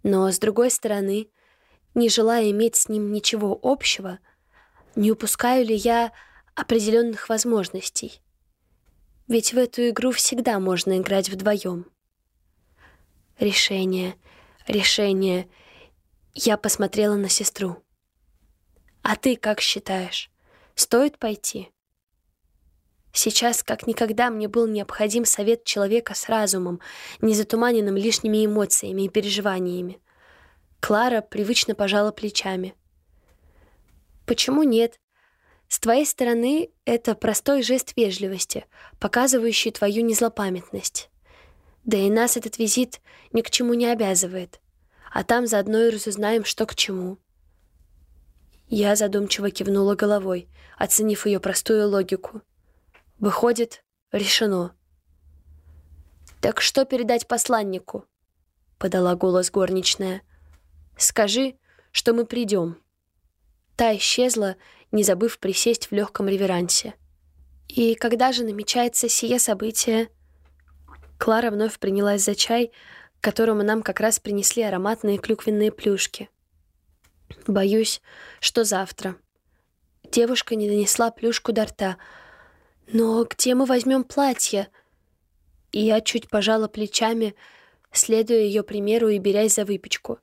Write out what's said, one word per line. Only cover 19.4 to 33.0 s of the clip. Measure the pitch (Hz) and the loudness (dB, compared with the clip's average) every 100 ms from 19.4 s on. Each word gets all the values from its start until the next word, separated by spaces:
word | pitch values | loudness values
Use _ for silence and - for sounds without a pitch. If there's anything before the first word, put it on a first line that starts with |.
| 214 208 | -2 -2
считаешь, | - 202 - 190 180 - - _ _ _ _ | -2 -4 -4 -6 -4 -8 -10 _ _ _ _
стоит | - - 233 285 - | -4 0 2 2 -2
пойти?» | 226 208 - 214 185 _ _ _ _ _ _ _ _ _ _ _ _ _ _ | -8 -6 -8 -10 -14 _ _ _ _ _ _ _ _ _ _ _ _ _ _
Сейчас | - - 214 233 233 | -2 0 0 0 -2
как | - 220 - | -4 -6 -4
никогда | 226 226 220 240 | -2 -2 0 0
мне | 220 214 | 0 -2
был | 220 233 | 0 0
необходим | 208 202 - 214 226 | -2 -6 -2 0 0
совет | 233 - 208 233 | 0 0 0 0
человека | - - 196 226 233 | 0 -2 0 0 -2
с | 202 - | -8 -2
разумом, | 220 208 196 180 175 - - - - | -2 0 -2 -4 -6 -10 -18 -18 -2
не | 220 | 2
затуманенным | 214 214 226 240 233 202 196 | 2 0 2 2 2 2 0
лишними | 214 220 220 214 | 0 0 0 2
эмоциями | 214 208 202 - 202 190 196 | 2 2 0 0 -2 -4 -2
и | |
переживаниями. | 214 202 202 202 185 180 180 180 190 _ _ _ - _ _ _ _ | -2 -2 -2 -2 -2 -4 -4 -8 -12 _ _ _ -20 _ _ _ _
Клара | - 214 247 233 | -2 2 2 0
привычно | 214 202 202 240 - | -4 -6 -2 0 0
пожала | 208 196 208 208 | -2 0 2 0
плечами. | 208 214 202 190 190 185 - _ _ | -2 -6 -4 -4 -6 -8 -12 _ _